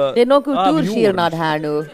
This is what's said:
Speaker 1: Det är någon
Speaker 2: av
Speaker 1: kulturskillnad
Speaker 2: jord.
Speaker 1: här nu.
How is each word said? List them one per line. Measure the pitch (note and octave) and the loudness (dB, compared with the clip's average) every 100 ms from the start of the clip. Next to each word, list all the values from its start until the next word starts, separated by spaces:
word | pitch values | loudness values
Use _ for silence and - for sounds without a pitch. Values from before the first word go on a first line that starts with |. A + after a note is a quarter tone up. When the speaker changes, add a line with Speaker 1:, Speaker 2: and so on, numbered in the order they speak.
| C#3 | 0
Speaker 1:
Det | F3 | 0
är | A#3+ | 2
någon | C#4 C#4 C4+ | 2 0 0
Speaker 2:
av | F#3+ | 0
Speaker 1:
kulturskillnad | D#4 A#3 A3+ A3 F#3 E3+ | 0 0 0 2 2 0
Speaker 2:
jord. | D#3+ | -2
Speaker 1:
här | D#3+ D3+ | -2 -2
nu. | D3+ D3+ D#3 | -2 -4 -6